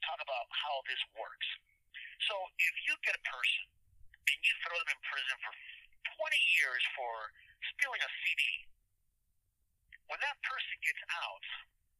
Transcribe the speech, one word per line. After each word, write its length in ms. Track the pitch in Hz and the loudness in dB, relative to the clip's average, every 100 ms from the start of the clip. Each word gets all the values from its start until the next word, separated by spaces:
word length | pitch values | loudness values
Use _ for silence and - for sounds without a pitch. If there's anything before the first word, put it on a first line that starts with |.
talk 160 | 160 147 | -6 -4
about 320 | - 131 123 | -2 -4 -2
how 320 | - 147 143 131 | -2 0 -2 -2
this 80 | 123 - | -2 -2
works. 320 | 110 107 - - - _ _ _ - - - - | -4 -8 -4 -4 -4 _ _ _ -14 -12 -2 0
So 80 | 202 185 - | 0 -2 0
if 160 | 165 - - | 0 2 -2
you 80 | - - | 0 0
get 80 | |
a 80 | - | -2
person 480 | - - - - - _ _ - - - - | -4 0 2 2 -2 _ _ -20 -20 0 2
and 120 | - | 4
you 80 | - - 170 | 4 4 0
throw 80 | |
them 160 | 170 - | -2 -2
in 80 | 143 - | -4 -4
prison 320 | 139 135 131 | -2 -2 -2
for 140 | - - - - - - - - | -6 -10 -12 -14 -18 -10 -10 -4
twenty 240 | 311 294 - 160 | 2 6 8 8
years 240 | 139 127 - - | 6 4 0 0
for 320 | 120 113 110 - - - - | -4 -4 -6 -12 -20 -8 -8
stealing 300 | - 269 220 | 0 0 0
a 80 | 147 | -2
C 120 | - 190 | -2 0
D, 80 | 160 127 - - - _ _ _ _ _ _ _ _ _ _ _ - - | 2 2 0 -8 -18 _ _ _ _ _ _ _ _ _ _ _ -20 -10
when 80 | - | -4
that 220 | 285 277 | -4 -2
person 320 | - 262 - - | -4 -4 -6 -2
gets 160 | 151 - - | -2 -2 -4
out, 320 | 170 123 95 - - - _ _ | -4 -4 -6 -10 -10 -12 _ _